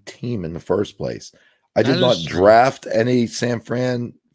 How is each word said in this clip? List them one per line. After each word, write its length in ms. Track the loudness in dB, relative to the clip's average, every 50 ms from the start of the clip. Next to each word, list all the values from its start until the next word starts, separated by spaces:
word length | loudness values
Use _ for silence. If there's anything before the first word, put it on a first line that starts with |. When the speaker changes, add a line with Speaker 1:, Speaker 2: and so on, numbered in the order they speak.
| -14
Speaker 1:
team 380 | -20 -16 -12 -10 -8 -8 -6 -8
in 100 | -8 -10
the 60 | -10
first 380 | -4 -2 -2 0 -2 -4 -6 -10
place. 340 | -8 -8 -8 -10 -14 -20 _ _ _ _ _ _ _ _ -2
I 80 | 0 2
Speaker 2:
That 100 | 2 2
Speaker 1:
did 80 | 2
not 140 | 2 2 2 0
Speaker 2:
is 80 | -2
true. 140 | -6 0 4
Speaker 1:
draft 480 | 6 6 8 8 6 4 0 -4 -10 -4
any 360 | -2 0 0 2 2 0 0 0
San 320 | -2 -4 -4 -4 -4 -6
Fran 540 | -6 -6 -6 -4 -2 -4 -4 -4 -6 -10 -12 _ _ _